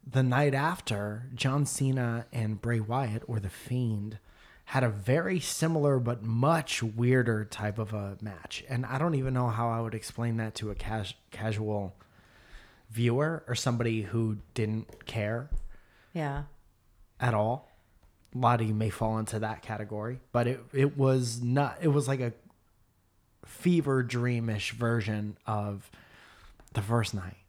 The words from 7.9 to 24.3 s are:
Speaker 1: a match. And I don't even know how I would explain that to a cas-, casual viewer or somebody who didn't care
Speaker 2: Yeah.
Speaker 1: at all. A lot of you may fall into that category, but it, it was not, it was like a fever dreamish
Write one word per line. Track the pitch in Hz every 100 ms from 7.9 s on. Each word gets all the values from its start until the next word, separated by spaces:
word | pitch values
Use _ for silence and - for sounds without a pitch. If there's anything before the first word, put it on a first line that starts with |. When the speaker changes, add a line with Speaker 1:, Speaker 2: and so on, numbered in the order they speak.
Speaker 1:
a | 107 101 98
match. | 107 92 - - -
And | 120 123
I | 131
don't | 170 147
even | 131
know | 127 123
how | 110 117
I | 113
would | 113
explain | 110 - - 117 113
that | 110 -
to | 107
a |
cas-, | 101 - 110 95 - _
casual | - 110 104 107 104 95 - - - - - - - - - _
viewer | 110 120 120 151 160 -
or |
somebody | 120 - 120 117 110
who | 98 117 113 107 -
didn't | - 107 110 110 - -
care | 117 104 117 139 - - - _ _ _
Speaker 2:
Yeah. | 170 147 143 143 - _ _ _ _ - _
Speaker 1:
at | 123
all. | 110 107 127 - _ _ _ _ _ _
A | 127
lot | 120 120
of | 110
you |
may | 107 110
fall | - 113 110
into | 110 110
that | 107 110
category, | - 107 104 107 110 127 -
but | 123 120
it, | 127 113
it | 135 139 143
was | 135 131 123 117
not, | 120 131 139 120
it | 165
was | 143 139
like | 135
a | 123 113 - _ _ _ _ _ _ _ _ _
fever | - - 180 175 143 131
dreamish | 120 120 120